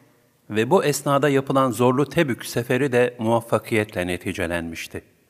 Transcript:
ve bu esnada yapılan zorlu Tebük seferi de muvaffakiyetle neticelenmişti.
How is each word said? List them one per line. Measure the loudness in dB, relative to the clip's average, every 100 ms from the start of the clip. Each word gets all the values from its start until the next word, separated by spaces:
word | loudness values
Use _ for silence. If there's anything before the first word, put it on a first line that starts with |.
| _ _ _ _ -6
ve | -2 2
bu | 2
esnada | 2 -2 0 2 2
yapılan | 2 2 4 2
zorlu | 4 4 4 0
Tebük | 0 0 -2 -6
seferi | -6 -2 0 2
de | 2 0 0
muvaffakiyetle | 0 0 0 -2 0 -2 0 -2 -4
neticelenmişti. | -4 -6 -6 -4 -4 -6 -10 -12 -14 -16 _